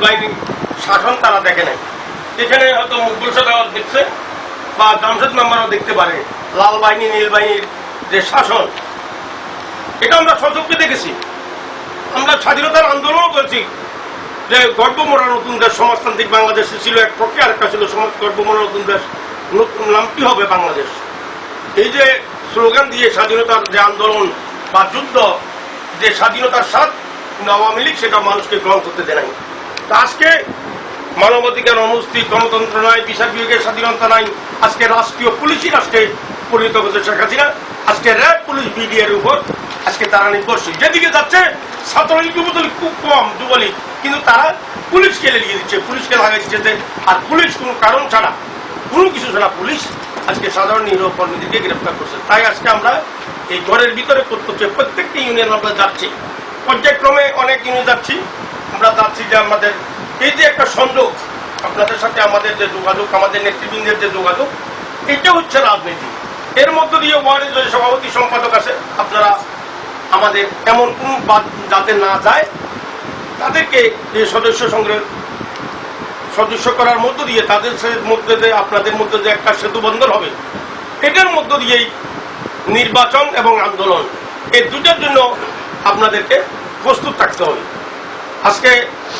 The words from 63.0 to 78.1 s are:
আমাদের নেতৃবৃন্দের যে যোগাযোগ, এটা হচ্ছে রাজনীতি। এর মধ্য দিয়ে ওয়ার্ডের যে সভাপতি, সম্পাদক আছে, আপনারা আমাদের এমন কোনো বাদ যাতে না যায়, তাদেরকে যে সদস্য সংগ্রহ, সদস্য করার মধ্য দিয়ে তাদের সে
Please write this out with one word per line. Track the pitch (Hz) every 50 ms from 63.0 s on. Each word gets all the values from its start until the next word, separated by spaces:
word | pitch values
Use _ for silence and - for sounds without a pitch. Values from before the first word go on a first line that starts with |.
| 208 202 196 190
আমাদের | 196 196 196 208 202
নেতৃবৃন্দের | 202 196 - - 214 220 220 214 208 208 - 202
যে | 196 185
যোগাযোগ, | 190 185 180 180 190 277 285 - - - - - - - - - - - - 285
এটা | 277 - 359 349
হচ্ছে | 339 330 - - 269
রাজনীতি। | 277 226 - - - 175 175 160 - - - - - - - - - - - 254 277
এর | 330 320
মধ্য | 320 320 311 320 320 294
দিয়ে | 302 302
ওয়ার্ডের | 294 269 269 277 277 277 - -
যে | 262 262 220 -
সভাপতি, | 247 240 247 247 262 - - - 240
সম্পাদক | 240 240 - 240 240 233 233 214
আছে, | - 240 254 269 - - - - 202
আপনারা | - 202 214 214 208 202 - - - - - - - - - - - - - - - -
আমাদের | 190 214 208 202 202 202 196 - - - 226 226
এমন | 240 247 240 - -
কোনো | 262 262 269 254 - -
বাদ | 214 208 214 - - - - -
যাতে | 196 196 196 208 214 202 202
না | 190 196 190 -
যায়, | 214 247 294 311 - - - - - - - - - - - - - - - - - - -
তাদেরকে | - 247 269 320 320 - - 254 240 220 220 - - - -
যে | 214 220 - -
সদস্য | 233 220 226 226 - 240 220 214
সংগ্রহ, | 220 214 208 214 214 208 - - - - - - - - - - - - - - - - - - - - - - - - - -
সদস্য | - 214 208 226 220 - 247 240 247
করার | 247 240 240 226 233
মধ্য | 247 269 294 294 262
দিয়ে | 240 220 214 -
তাদের | 208 208 208 240 233 -
সে | - 233 233 226 - 214